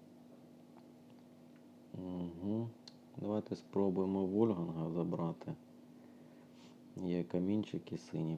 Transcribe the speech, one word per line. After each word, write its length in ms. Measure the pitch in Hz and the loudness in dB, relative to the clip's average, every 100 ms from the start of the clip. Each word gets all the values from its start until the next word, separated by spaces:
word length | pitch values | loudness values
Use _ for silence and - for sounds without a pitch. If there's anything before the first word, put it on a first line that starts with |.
| - - - - - - - - - - - - - - - - - - - | -20 -20 -20 -20 -20 -20 -20 -20 -20 -20 -20 -20 -20 -20 -20 -20 -20 -20 -14
Угу. 720 | - 92 90 87 85 98 110 117 113 - - - - | -8 -6 -4 -4 -4 -2 0 -2 -8 -20 -20 -16 -8
Давайте 380 | 101 104 - 98 | -2 -2 -2 -8
спробуємо 720 | - - 98 90 95 98 92 | -2 2 4 4 2 4 4
Вольганга 640 | 101 113 90 85 82 80 | 6 6 4 0 -2 0
забрати. 640 | 85 85 87 85 82 - 78 - - - - - - - - - - - - - - | 2 0 2 0 -2 -8 -8 -12 -20 -20 -20 -20 -20 -20 -20 -20 -20 -20 -20 -14 -6
Є 260 | 92 87 | 0 2
камінчики 760 | 87 90 92 107 101 85 - 82 | 2 2 2 2 0 -4 -6 -8
сині 400 | - 80 80 | -4 -2 0